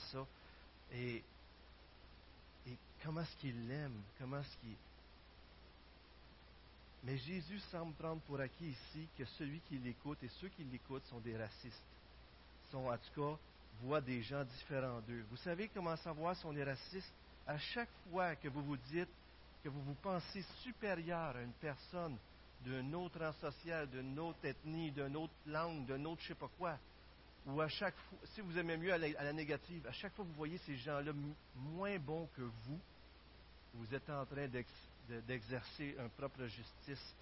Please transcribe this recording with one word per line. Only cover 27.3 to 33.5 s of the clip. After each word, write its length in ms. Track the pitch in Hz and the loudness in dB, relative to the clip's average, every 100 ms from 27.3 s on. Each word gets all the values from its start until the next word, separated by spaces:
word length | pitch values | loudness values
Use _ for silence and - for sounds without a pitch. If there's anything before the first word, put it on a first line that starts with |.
| - 135 | -10 0
ou 160 | 143 | 6
à 60 | 156 | 6
chaque 280 | - 196 - | 6 4 2
fois, 240 | - 185 131 | -4 -10 -8
si 80 | - | -4
vous 160 | 190 170 | 0 4
aimez 200 | 165 160 | 4 6
mieux 160 | 175 | 8
à 40 | 175 | 8
la, 100 | 156 135 | 8 4
à 40 | |
la 100 | 143 | 2
négative, 520 | 151 151 147 - 175 135 | 4 4 2 2 -4 -4
à 40 | |
chaque 220 | 135 202 | -2 -2
fois 120 | - 185 | -2 -2
que 40 | |
vous 60 | 151 | 0
voyez 220 | 151 175 | 0 0
ces 180 | - 135 | -2 -2
gens-là 340 | 123 143 147 | 2 4 4
m-, 220 | 147 143 151 - 135 | 2 0 -2 -8 -4
moins 420 | 139 165 196 196 | -2 2 2 2
bons 280 | 139 160 160 - | 2 2 0 -2
que 60 | |
vous, 380 | 123 113 113 156 - - - - - - - | -2 -2 -4 -4 -6 -14 -16 -16 -16 -16 -14